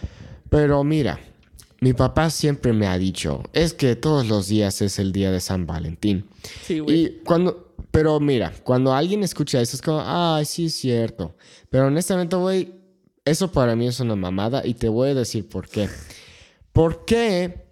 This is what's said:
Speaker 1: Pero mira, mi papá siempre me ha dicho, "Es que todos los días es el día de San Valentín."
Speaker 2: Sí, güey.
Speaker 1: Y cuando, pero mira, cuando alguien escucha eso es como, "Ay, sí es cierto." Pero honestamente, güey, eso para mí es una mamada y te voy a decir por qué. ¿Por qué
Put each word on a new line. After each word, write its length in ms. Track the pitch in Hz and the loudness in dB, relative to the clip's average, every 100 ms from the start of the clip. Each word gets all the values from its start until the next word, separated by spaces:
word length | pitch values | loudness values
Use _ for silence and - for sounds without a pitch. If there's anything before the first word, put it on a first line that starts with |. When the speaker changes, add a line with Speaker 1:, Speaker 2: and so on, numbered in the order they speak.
| - - - - - | -14 -14 -20 -20 -2
Speaker 1:
Pero 340 | 151 147 143 | 2 4 2
mira, 340 | 143 156 113 73 - - _ - - _ | 2 0 0 -4 -10 -20 _ -20 -20 _
mi 140 | 127 | 0
papá 340 | 123 127 156 160 | 2 2 2 0
siempre 460 | - 151 139 123 | 2 0 0 2
me 120 | 110 101 | 2 2
ha 120 | 90 | 0
dicho, 440 | 92 85 80 69 - | -2 -2 -4 -4 -4
"Es 180 | - 165 | -2 -2
que 240 | 165 131 120 | 0 0 2
todos 320 | 156 147 113 | 0 2 2
los 200 | 107 95 | 0 2
días 340 | 107 101 - | 2 0 0
es 160 | 101 - | -2 -2
el 120 | 95 | -2
día 180 | 95 95 | 0 0
de 100 | 92 | 0
San 260 | - 95 82 | -2 -4 -4
Valentín." 600 | 82 80 82 104 95 - - - - - | -6 -6 -2 0 0 -4 -16 -20 -14 -6
Speaker 2:
Sí, 140 | 160 | -4
güey. 200 | 151 160 | 0 2
Speaker 1:
Y 60 | 160 - | 0 -2
cuando, 500 | - 170 180 - - - - | 0 2 2 -2 -12 -18 -2
pero 280 | 156 156 151 | 2 4 2
mira, 320 | 147 123 85 - | 2 2 -2 -4
cuando 300 | - 127 131 | 0 2 2
alguien 300 | 135 170 208 | 2 0 0
escucha 340 | 185 - - 131 | -2 -2 -2 0
eso 120 | 120 | 0
es 60 | 131 | -2
como, 200 | - 156 | -4 -2
"Ay, 400 | - 175 170 156 | -2 0 2 0
sí 220 | 151 - 165 | -2 -2 -4
es 80 | |
cierto." 600 | - 131 117 113 - 85 - - - - | -2 0 0 -2 -4 -10 -12 -20 -20 -2
Pero 160 | 131 135 | 2 2
honestamente, 500 | 151 180 185 175 180 | 2 0 -2 0 0
güey, 380 | 185 190 170 - _ _ _ _ | 0 0 -4 -10 _ _ _ _
eso 260 | 143 156 190 | -2 0 0
para 240 | 151 123 | 2 2
mí 140 | 113 123 | 2 0
es 120 | 123 | -2
una 160 | 120 104 | -2 -2
mamada 500 | 90 95 107 131 - | -2 -2 -2 -2 -4
y 80 | |
te 160 | 117 113 | -2 0
voy 180 | 110 135 | 2 2
a 60 | |
decir 340 | 135 113 113 95 | 0 -2 -4 -6
por 180 | 95 - | -10 -6
qué. 220 | 110 98 - - - - - - _ _ | -4 -4 -6 -16 -20 -20 -20 -20 _ _
¿Por 340 | - 165 160 - | 2 2 0 0
qué 640 | 226 233 180 175 180 - | 2 2 0 -2 -6 -18